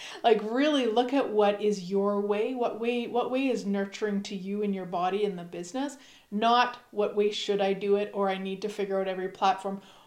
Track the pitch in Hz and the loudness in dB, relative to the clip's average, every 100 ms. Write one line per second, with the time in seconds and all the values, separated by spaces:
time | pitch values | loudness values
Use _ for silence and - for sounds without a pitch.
0 | - - 247 208 208 247 294 294 233 220 | -16 0 4 4 2 2 2 2 2 2
1 | 254 277 240 208 208 202 208 196 180 196 | 2 2 2 4 4 4 0 0 0 0
2 | 202 202 202 208 240 254 233 214 233 240 | 2 0 0 0 0 0 -2 -2 -2 0
3 | 233 233 - 262 269 214 190 196 196 - | 0 -2 0 0 0 0 0 -2 -2 -2
4 | 214 202 202 196 185 202 208 196 175 180 | -2 -2 -4 -8 -6 -2 -2 -2 -4 -2
5 | 180 196 202 180 170 175 175 262 285 - | 0 0 -2 -4 -10 -10 -8 -6 -6 -8
6 | - - - 202 226 240 240 - - 208 | -20 -20 -8 0 4 4 4 -2 -10 -2
7 | 208 208 208 208 - 202 196 190 202 202 | -2 2 0 0 -2 0 2 0 2 0
8 | 208 202 196 190 190 190 208 208 196 190 | 0 -2 -2 -2 -4 -6 -6 -4 -2 0
9 | 190 185 185 - 196 185 196 196 - - | -2 -2 -6 0 2 2 -2 -8 -12 -20